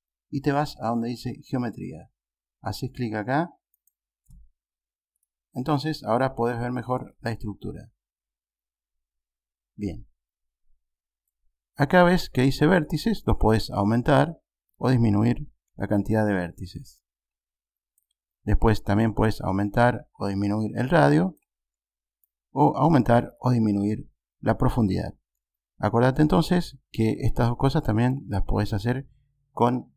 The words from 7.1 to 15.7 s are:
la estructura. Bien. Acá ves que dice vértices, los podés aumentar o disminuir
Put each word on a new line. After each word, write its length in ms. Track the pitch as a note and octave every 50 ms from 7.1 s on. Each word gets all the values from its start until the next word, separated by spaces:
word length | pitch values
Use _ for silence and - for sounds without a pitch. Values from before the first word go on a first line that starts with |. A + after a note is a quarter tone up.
| _ _
la 120 | - A#2+ A2+
estructura. 600 | - - G#2+ G2+ - - F#2+ F2+ - - - _ _ _ _ _ _ _ _ _ _ _ _ _ _ _ _ _ _ _ _ _ _ _ _ _ _ _ _ _ _ _ _ _ _ _ _ _
Bien. 320 | - G#2 G2 E2+ - - - _ _ _ _ _ _ _ _ _ _ _ _ _ _ _ _ _ _ _ _ _ _ _ _ _ _ _ _ _ _ _ _ _
Acá 300 | - C#3 C#3+ - F#3 F3+
ves 240 | F3 F3+ F3+ - -
que 140 | - - B2+
dice 240 | C#3 B2+ - D3+
vértices, 580 | D#3 F#3+ F3+ D3+ - - D3+ - A3+ A3 - -
los 100 | - A2+ -
podés 320 | - A2 A2 A2 - -
aumentar 720 | - G2 G2 G2+ A2+ A#2+ A#2+ - D3 C3+ C#3+ E3 D#3+ - _ _ _ _ _ _ _
o 140 | - - A#2+
disminuir 600 | C3 A#2+ A#2 A#2 G2+ G2 G#2+ A#2+ A#2 A#2+ D3 - - _ _ _